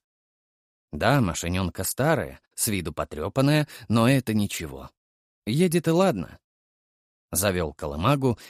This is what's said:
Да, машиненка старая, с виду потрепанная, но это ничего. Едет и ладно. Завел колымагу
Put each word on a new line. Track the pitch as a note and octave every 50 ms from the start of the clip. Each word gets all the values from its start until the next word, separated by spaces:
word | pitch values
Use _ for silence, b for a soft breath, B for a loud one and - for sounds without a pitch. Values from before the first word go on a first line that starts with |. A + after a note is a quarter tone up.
| _ _ _ _ _ _ _ _ _ _ _ _ _ _ _ _ _ _
Да, | - D#2 F#2 A2+ C#3+ C#3+
машиненка | A#2 F2 D#2+ - - E2+ F2+ F#2 F#2+ E2+ - - F#2+
старая, | - - - C3 D#3 E3 B2 F2 C2+ C2 - _ _ _
с | - -
виду | A#2 G#2 F#2 D#2+ E2 D2+
потрепанная, | - D2+ - - D2+ D#2 G2 - C3+ C3+ C#3+ D3+ D3+ D3 B B B B B
но | G#2 A#2 A2+ B2
это | C#3 C3+ - - G#2+
ничего. | G#2+ G#2 G2 - - F2+ D2 C2+ C2+ C2 - _ _ _ _ _ _ _ _ _ _ _
Едет | G#2 A#2 D3+ F#3 F3+ E3 F3 -
и | E3 E3
ладно. | F3 G3 F#3+ B2 F#2+ D#2 - - - _ _ _ _ _ _ _ _ _ _ _ _ _ _ _ _ _ _
Завел | - F2 F#2+ G#2 F2+ F2+ E2+ D2+ C#2+
колымагу | - - D2 C#2+ D2+ F2 B2 D3 C#3+ C3 B2+ A2+ B B